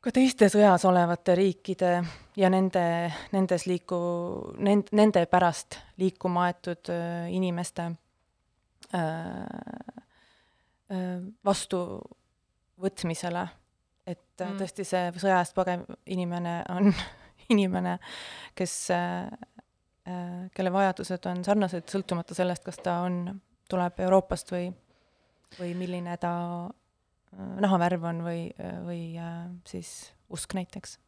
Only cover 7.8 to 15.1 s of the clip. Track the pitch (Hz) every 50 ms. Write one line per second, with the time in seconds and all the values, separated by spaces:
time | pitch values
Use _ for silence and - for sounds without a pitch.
7.8 | 170 170 170 - _ _ _ _ _ _ _ _ _ _ _ _ _ _ _ _
8.8 | - - - 180 165 156 160 165 165 175 - 185 190 - - 50 50 - - -
9.8 | - - - - _ _ _ _ _ _ _ _ _ _ _ _ _ _ _ _
10.8 | _ _ 196 185 185 180 180 180 180 190 220 _ _ 202 196 - - - - 180
11.8 | 180 - 101 - - - - _ _ _ _ _ _ _ _ _ _ _ _ _
12.8 | 180 196 190 - - 170 165 - - 175 170 175 185 175 - _ _ _ _ _
13.8 | _ _ _ _ _ - 175 _ _ _ _ - - 202 202 196 196 180 - -
14.8 | 190 - - 180 180 175